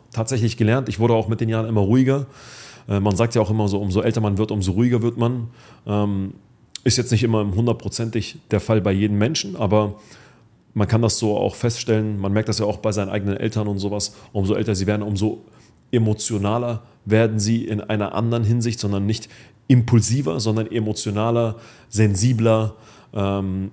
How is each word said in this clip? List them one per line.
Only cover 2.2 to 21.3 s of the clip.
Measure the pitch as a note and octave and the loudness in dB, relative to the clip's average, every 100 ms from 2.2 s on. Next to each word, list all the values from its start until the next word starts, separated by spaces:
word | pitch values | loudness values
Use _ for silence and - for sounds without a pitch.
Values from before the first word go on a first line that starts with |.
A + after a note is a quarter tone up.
| B2+ - - - - - - | -2 -12 -20 -20 -20 -14 -4
Äh, | G2+ | 0
man | G#2 F#2+ | 2 2
sagt | A#2 | 2
ja | A#2 | 2
auch | G2 | 0
immer | A2 G#2 | 0 0
so, | G2+ | -2
umso | G2+ F#2+ | 0 0
älter | A#2 A#2 | 0 0
man | G#2+ G2 | 0 0
wird, | A2 | -2
umso | G#2+ F#2 | -2 -2
ruhiger | F#2 B2 A#2+ | 2 2 2
wird | A#2 A#2 | 0 0
man. | A#2 B2 A#2 - - - - | -2 -2 -8 -14 -20 -14 -4
Ähm, | G#2 G#2 G2 F#2+ - _ _ _ - B2 | -2 -2 -2 -6 -10 _ _ _ -4 0
ist | A#2+ | 0
jetzt | A#2 | 2
nicht | A2+ | 2
immer | A#2 A2 | 2 0
hundertprozentig | G2+ F#2 A#2+ A2+ G2+ - A2+ A2 - - - | 0 0 0 -2 -4 -6 -4 -4 -6 -10 -2
der | G2+ | -2
Fall | - A2 | 2 2
bei | G2 | 2
jedem | F#2+ G#2 G2+ | 2 2 2
Menschen, | A2+ D#3 G3 F3+ | 0 -2 -6 -4
aber | G2+ G#2+ G#2 G#2 - - - - _ _ _ | 0 2 0 -4 -18 -20 -20 -20 _ _ _
man | G#2+ G2+ | -2 2
kann | A2+ | 2
das | A#2 - | 2 0
so | G#2+ G#2 | 0 0
auch | G2+ - | -2 -2
feststellen. | A#2+ A2+ - G#2+ G#2+ G#2 | -4 -2 0 0 0 -4
Man | G2 | -2
merkt | G#2 A2 | 0 0
das | A2 | -2
ja | |
auch | G#2 G#2 | -2 -2
bei | A2 | -2
seinen | G2+ G2 | -2 -2
eigenen | G2+ G2+ G2 | -4 -4 -2
Eltern | A2 A2+ G#2 | -2 -2 -4
und | G2 | -4
sowas. | G2+ G#2 - - - | -4 -4 -8 -10 -8
Umso | G#2 F#2+ | -2 0
älter | - A2 F#2 | 0 0 0
sie | G2 | 0
werden, | G#2 | -2
umso | G#2 G2 G#2+ - - - - _ _ | -2 -2 -2 -4 -14 -20 -20 _ _
emotionaler | B2 G#2+ G#2+ - G#2+ G2+ A#2 A#2+ A#2 - _ | 0 2 0 -2 -2 -2 -2 -4 -8 -12 _
werden | G2+ A2 A2+ G#2+ | 2 4 4 2
sie | G#2 A#2 | 2 0
in | - G#2 | 0 -4
einer | - G#2+ G2+ | -2 -2 -2
anderen | - A#2 A#2 | -2 0 0
Hinsicht, | G#2+ A#2+ A#2 A2 | 2 2 0 -2
sondern | G2+ G2 | -4 -2
nicht | G2+ A2 - - - _ - | -2 -4 -8 -20 -20 _ 2
impulsiver, | B2 A#2+ A#2+ G2 C3 C3+ E2 | 4 6 4 4 0 0 -2
sondern | A2 A2 G#2+ | 0 -2 -2
emotionaler, | A2+ G#2+ G#2 A2 G2+ A2+ | -2 -2 -2 -2 -2 0